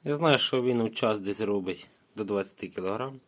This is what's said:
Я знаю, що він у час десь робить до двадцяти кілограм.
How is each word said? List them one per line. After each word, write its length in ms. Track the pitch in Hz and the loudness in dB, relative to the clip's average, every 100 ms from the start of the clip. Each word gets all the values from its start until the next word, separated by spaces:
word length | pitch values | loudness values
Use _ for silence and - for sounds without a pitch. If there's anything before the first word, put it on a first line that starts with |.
Я 120 | - 147 | -2 2
знаю, 220 | 160 135 | 4 4
що 240 | - 131 | 4 2
він 200 | 123 120 | 2 2
у 80 | 113 | 0
час 300 | - 117 107 | 0 0 0
десь 220 | 98 101 | -2 -2
робить 460 | 104 101 92 90 - _ _ - | 0 0 -2 -8 -10 _ _ -8
до 80 | |
двадцяти 440 | 101 101 95 - 95 | -2 -2 -4 -8 -10
кілограм. 520 | - 92 107 131 135 | -6 -4 -4 -6 -10